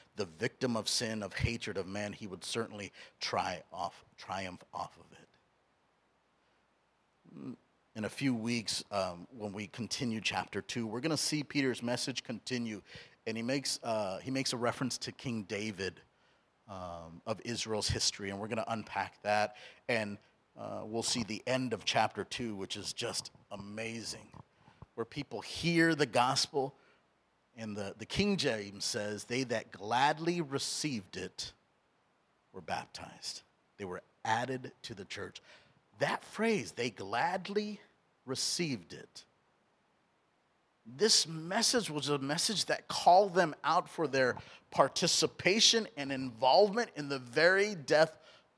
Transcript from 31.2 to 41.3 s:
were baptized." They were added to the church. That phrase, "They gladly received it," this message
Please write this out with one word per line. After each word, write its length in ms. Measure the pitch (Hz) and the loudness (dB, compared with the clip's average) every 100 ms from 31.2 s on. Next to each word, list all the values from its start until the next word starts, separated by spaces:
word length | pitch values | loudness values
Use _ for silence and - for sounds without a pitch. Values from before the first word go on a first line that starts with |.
| 92 - - - _ _ _ _ _ _ _ _ _ | -10 -8 -12 -12 _ _ _ _ _ _ _ _ _
were 80 | 95 | -16
baptized." 840 | 80 82 - - 80 - - - _ _ _ - | -6 -6 -6 -14 -16 -12 -12 -12 _ _ _ -12
They 60 | |
were 180 | 95 90 - _ | -8 -8 -12 _
added 480 | 113 113 127 127 127 - | 0 0 0 -4 -8 -14
to 120 | - | -14
the 100 | 101 | -12
church. 380 | 95 - 92 - - - _ _ _ 104 | -12 -10 -10 -12 -20 -20 _ _ _ -4
That 260 | 139 - | -2 -2
phrase, 480 | - - 226 202 98 | -6 -2 2 2 -2
"They 180 | - 120 | -4 -4
gladly 880 | 101 98 117 165 190 175 202 208 202 - _ _ _ | -4 -4 0 0 -2 -2 -2 -2 -8 -16 _ _ _
received 680 | 127 127 - - 165 113 - | -8 -4 -2 0 0 -2 -6
it," 320 | - - - - _ _ _ _ _ _ _ _ _ _ _ _ _ _ _ 113 | -16 -16 -20 -20 _ _ _ _ _ _ _ _ _ _ _ _ _ _ _ -16
this 400 | 131 214 - | 0 6 6
message 640 | 156 | 4